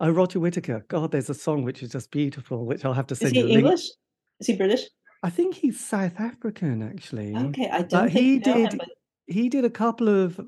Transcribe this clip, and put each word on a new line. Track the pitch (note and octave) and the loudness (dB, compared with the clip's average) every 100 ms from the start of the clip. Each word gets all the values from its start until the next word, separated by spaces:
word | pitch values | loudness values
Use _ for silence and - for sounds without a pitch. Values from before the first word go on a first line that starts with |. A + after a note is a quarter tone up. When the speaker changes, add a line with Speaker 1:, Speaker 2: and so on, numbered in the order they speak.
Speaker 1:
Oh, | D#3+ | 2
Roger | E3 F3+ - | 4 2 2
Whittaker. | E3+ E3+ - A2+ - | 0 -2 -4 -6 -4
God, | E3 D#3+ | -4 -2
there's | C#3+ B2 | -2 -4
a | |
song | C3 - D3+ | -6 -2 -2
which | B2 B2 | -2 -6
is | A#2+ | -10
just | C3 - | -10 -6
beautiful, | D3 C#3+ C3+ - A#2+ A#2+ | -4 -4 -4 -8 -8 -6
which | C3 | -4
I'll | C3+ | -2
have | B2+ B2+ | -2 -4
to | C3 | -2
Speaker 2:
Is | C3 | 2
Speaker 1:
send | B3+ | 2
Speaker 2:
he | |
Speaker 1:
you | - | 6
a | |
link. | A3 D4 | 6 6
Speaker 2:
English? | F#4 - - _ _ _ _ | 4 -2 -16 _ _ _ _
Is | - | -2
he | F#3+ | 0
British? | F#3+ B3+ - _ _ - | 2 2 -2 _ _ -8
Speaker 1:
I | F3+ | -6
think | F3 F4+ F4+ | 0 -2 0
he's | C#4 - | -4 -4
South | - G3+ F#3 F3+ | -6 -2 -2 -2
African, | A3+ - A3 G#3+ D#3+ A2+ | -8 -6 -8 -4 -4 -2
actually. | A2 G3 - A2+ G#2 G#2+ C#3 C4 | -6 -10 -10 -8 -6 -4 -4 -2
Speaker 2:
Okay, | A#3 | -2
I | - F3+ | -2 0
Speaker 1:
But | F3+ A3+ | 2 4
Speaker 2:
don't | |
Speaker 1:
he | G3+ C4 C4+ | 4 4 4
Speaker 2:
think | |
I | C4+ | 4
know | A#3+ | 2
him, | A3+ | 2
Speaker 1:
did, | - | -2
Speaker 2:
but | - - _ _ - | -10 -16 _ _ -6
Speaker 1:
he | F#3+ B3 | -2 0
did | C#4 | 0
a | A#3+ | 0
couple | A#3 A3+ A3+ A3+ | 0 -2 2 2
of | G3 F#3 F3+ | 4 2 -2